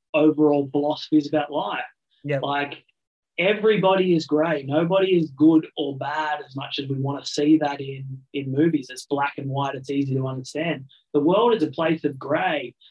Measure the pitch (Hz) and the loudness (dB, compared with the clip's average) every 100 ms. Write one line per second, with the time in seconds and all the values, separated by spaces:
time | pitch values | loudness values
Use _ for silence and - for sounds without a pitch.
0 | _ 156 156 147 151 147 139 143 143 147 | _ 2 4 4 4 2 0 -2 -2 -4
1 | - 156 147 151 147 151 202 147 123 _ | 0 0 2 -2 -2 -4 -4 -6 -10 _
2 | _ _ 143 139 135 143 139 - _ _ | _ _ -6 -4 -2 -4 -4 -10 _ _
3 | _ _ _ - 180 214 214 208 185 190 | _ _ _ -2 0 2 2 4 4 4
4 | 185 170 - 151 160 151 135 147 170 190 | 2 0 0 0 0 -2 -2 0 2 2
5 | 190 180 151 135 156 160 156 - 143 135 | 2 2 0 4 6 6 2 -4 -6 -6
6 | 139 151 156 151 135 135 139 - 135 135 | -6 -4 -4 -6 -8 -12 -10 -8 -6 -4
7 | 135 139 - - 147 156 147 143 135 135 | -4 -6 -6 0 4 4 2 -4 -10 -12
8 | 135 131 - 143 139 131 165 151 127 127 | -12 -14 -10 -8 -4 0 2 0 -4 -14
9 | - 139 139 - 135 135 139 135 131 143 | -6 -4 -4 -4 -6 -4 -4 -6 -4 -2
10 | 139 131 131 131 131 147 165 143 131 _ | 0 -2 -2 -6 -8 -6 -4 -4 -10 _
11 | _ 147 147 190 240 220 151 139 165 160 | _ 0 4 4 4 4 0 0 0 0
12 | 147 131 131 156 185 151 123 - - | -2 -4 -2 0 0 -2 -6 -14 -20